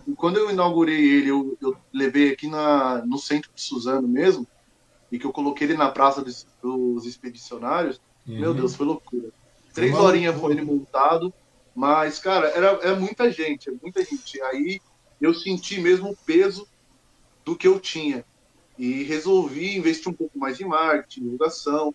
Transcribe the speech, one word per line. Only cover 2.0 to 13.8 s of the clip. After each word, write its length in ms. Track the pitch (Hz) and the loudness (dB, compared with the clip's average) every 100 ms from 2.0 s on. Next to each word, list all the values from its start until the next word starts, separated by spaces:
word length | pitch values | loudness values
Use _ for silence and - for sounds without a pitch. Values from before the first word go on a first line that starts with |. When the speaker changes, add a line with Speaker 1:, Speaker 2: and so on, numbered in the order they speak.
| 135 139 143 | 0 4 4
Speaker 1:
aqui 140 | 135 151 | 2 -6
na, 560 | 151 151 143 131 123 117 | -2 2 4 2 -2 -4
no 120 | 139 | -4
centro 320 | - 151 - | -2 -4 -4
de 80 | - | -14
Suzano 440 | - 123 117 135 123 | -10 -6 -2 -2 0
mesmo, 400 | 131 185 151 117 _ _ _ _ _ _ | 2 2 2 -2 _ _ _ _ _ _
e 80 | 123 | -8
que 80 | 139 | -6
eu 60 | |
coloquei 340 | - 143 143 151 | -4 -4 -2 -2
ele 100 | 160 | 2
na 140 | 135 | 0
Praça 320 | 135 139 139 | 4 2 2
dos, 240 | 127 123 - _ | -6 -12 -18 _
dos 440 | 123 131 123 120 117 | -6 -2 -2 -2 -8
Expedicionários, 920 | - 123 117 - 117 120 165 170 - _ _ - | -14 -16 -16 -16 -10 -4 -2 -2 -6 _ _ -14
Speaker 2:
Uhum. 120 | 110 | -6
Speaker 1:
meu 140 | 101 | -4
Deus, 200 | 131 127 139 | -2 -2 -2
foi 80 | 143 | -4
loucura. 420 | 156 - 120 113 - _ _ | -4 -8 -10 -10 -16 _ _
Speaker 2:
Foi 80 | _ | _
Speaker 1:
Três 200 | - 165 | -2 0
Speaker 2:
uma 80 | 143 | 4
Speaker 1:
horinhas 320 | 196 170 170 | 6 4 2
Speaker 2:
loucura. 200 | 151 160 | 0 0
Speaker 1:
foi 80 | 147 | 0
ele 80 | 147 | 0
montado, 600 | 143 139 135 143 165 180 - _ _ _ | -2 -2 2 4 2 -2 -10 _ _ _
mas, 440 | 123 139 156 151 - | -4 0 2 0 -4
cara, 300 | 190 185 151 | 0 2 2
era, 180 | 170 196 196 | 4 4 4
é 120 | 175 | 0
muita 360 | 190 196 226 240 | 0 -2 0 0
gente, 380 | - 156 143 - | 0 -4 -6 -8
é 20 | 247 | -12